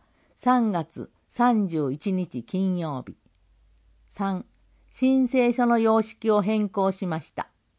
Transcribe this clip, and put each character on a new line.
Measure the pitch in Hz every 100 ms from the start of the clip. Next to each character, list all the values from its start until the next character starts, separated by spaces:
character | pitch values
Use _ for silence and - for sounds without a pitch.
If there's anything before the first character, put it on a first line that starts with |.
| _ _ _ -
三 | 247 254 226
月 | 175 165 127 - _ _
三 | - 240 220 190
十 | 160 139
一 | 143 202
日 | 185 180 127
金 | - 185 190 180
曜 | 160 131 95
日。 | - _ _ _ _ _ _ _ _ _
三、 | - 196 185 - _ _ _ _
申 | - 262 262 254
請 | 262 240
書 | 240 233
の | 233
様 | 226 220
式 | 220 - 220
を | 208
変 | 196 220 202
更 | 202 190
し | 190 180
ま | 160
し | -
た。 | - - _ _